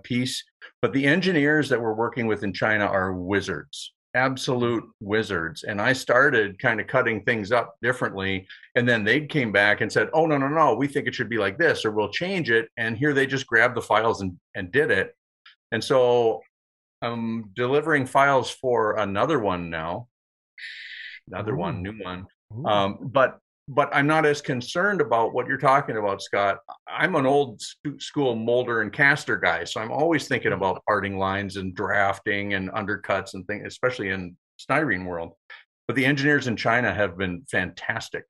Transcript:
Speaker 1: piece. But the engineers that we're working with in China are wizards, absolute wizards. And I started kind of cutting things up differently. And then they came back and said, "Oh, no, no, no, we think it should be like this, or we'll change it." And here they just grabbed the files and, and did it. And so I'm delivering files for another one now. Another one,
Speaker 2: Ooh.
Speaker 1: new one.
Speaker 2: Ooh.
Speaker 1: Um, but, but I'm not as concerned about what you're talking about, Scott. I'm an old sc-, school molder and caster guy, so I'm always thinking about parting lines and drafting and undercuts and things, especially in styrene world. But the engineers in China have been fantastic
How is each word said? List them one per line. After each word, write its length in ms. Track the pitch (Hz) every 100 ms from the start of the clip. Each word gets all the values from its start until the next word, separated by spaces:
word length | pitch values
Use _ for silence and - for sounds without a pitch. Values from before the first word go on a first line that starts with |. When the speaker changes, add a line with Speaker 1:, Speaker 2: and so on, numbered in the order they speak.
Speaker 1:
piece. 400 | - 123 127 - - _ - _
But 140 | 117
the 120 | 135 139
engineers 640 | 175 185 170 143 151 131
that 100 | 117
we're 120 | 117
working 320 | 110 117 - 113
with 160 | 101
in 120 | 107
China 320 | 92 113 107 101
are 260 | 98 92
wizards, 800 | 92 90 101 95 78 71 - - - _
absolute 680 | 123 131 131 - 123 120 117 - _
wizards. 640 | 98 107 101 90 82 78
And 140 | - 101
I 140 | 113
started 680 | 131 - 123 143 123 101 95
kind 220 | 127 110
of 60 | 101
cutting 360 | 131 117 107
things 300 | 95 113 98
up 240 | 120 113 -
differently. 640 | 120 123 117 98 95 95 - - - 123
And 120 | 120
then 160 | 117
they 220 | 104 135 147
came 260 | 156 117
back 300 | 98 104 104
and 100 | 107
said, 160 | 120 110
"Oh, 100 | 156
no, 140 | 160 143
no, 100 | 135
no, 260 | 156 151
we 120 | 147 139
think 180 | 143 117
it 80 |
should 140 | - 107
be 80 | 113
like 200 | 98 98
this, 260 | 147 117
or 60 | 113
we'll 180 | 107 101
change 400 | - 175 190 143
it." 200 | 113 113 -
And 180 | 113 113
here 160 | 147
they 140 | 139 135
just 200 | 135 -
grabbed 280 | 113 120 117
the 60 |
files 400 | - 107 113 95
and, 160 | 95 87 _
and 180 | 107 90
did 180 | 123 151
it. 240 | 95 92 - _ _ _ _ _
And 140 | 113
so 560 | - 135 123 120 113 - - _ _ _ _ _
I'm 480 | 123 117 113 113 104
delivering 520 | 95 123 143 156 147 127
files 440 | 139 139 135 113
for 460 | - 127 117 107 104
another 420 | 101 98 135 147
one 300 | 101 90 85
now. 400 | 82 80 95 120 _ _ _ _ - - - - - - - -
Another 260 | 92 107 95
one, 200 | 85 - 92
Speaker 2:
Ooh. 60 |
Speaker 1:
new 120 | 110
one. 220 | 90 90 98 _ _ 107
Speaker 2:
Ooh. 100 | 120
Speaker 1:
Um, 320 | 104 98 - 135
but, 260 | 135 123 - _ _ -
but 200 | 135 143
I'm 120 | 147 143
not 200 | 160 151
as 140 | 147
concerned 580 | - 127 - 175 196 196
about 320 | 151 117 110
what 140 | 123 123
you're 100 | 135
talking 380 | 143 139 139 110
about, 240 | 101 98
Scott. 360 | - 104 101 95 - - -
I'm 260 | 120 156
an 120 | 170 131
old 340 | 143 139 101
sc-, 380 | - - 147 139
school 340 | - 147 135
molder 480 | 113 113 123 117 117
and 100 | 104
caster 440 | - 139 143 - 101
guy, 280 | 92 85
so 160 | 87 120
I'm 120 | 110
always 340 | 127 160 160 -
thinking 240 | 123 113
about 300 | 98 95 90 -
parting 300 | 104 98 95
lines 380 | 95 95 98 95
and 180 | 95
drafting 800 | 90 95 104 98 98 110 101 101
and 160 | 98 92
undercuts 600 | 110 101 101 - 98 95
and 120 | 98 92
things, 180 | 104 101
especially 420 | - 127 123 98
in 280 | 95 90 - _ -
styrene 460 | - 139 151 92 92
world. 260 | 85 85 - - - _ _ -
But 100 | 120
the 80 | 131
engineers 400 | 143 143 147 123
in 80 | 104
China 360 | 123 117 117
have 240 | 95 101 87
been 260 | 95 87 -
fantastic 720 | 110 90 - - 110 - - -